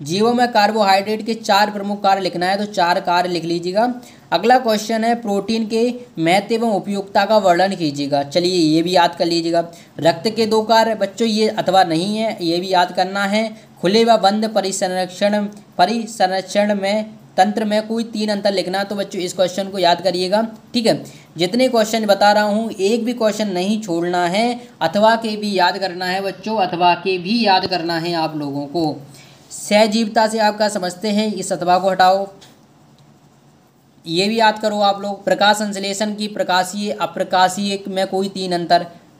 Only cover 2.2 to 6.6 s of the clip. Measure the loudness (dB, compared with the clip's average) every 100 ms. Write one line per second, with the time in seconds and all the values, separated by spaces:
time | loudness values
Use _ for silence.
2.2 | 0 -2 -2 -2 -2 0 0 0 0 0
3.2 | 0 -2 -4 -4 -2 0 0 -2 -12 -20
4.2 | -4 0 4 4 4 -2 -2 -2 0 -2
5.2 | -2 -2 -2 -4 -2 0 0 -2 -10 -2
6.2 | 2 2 2 -2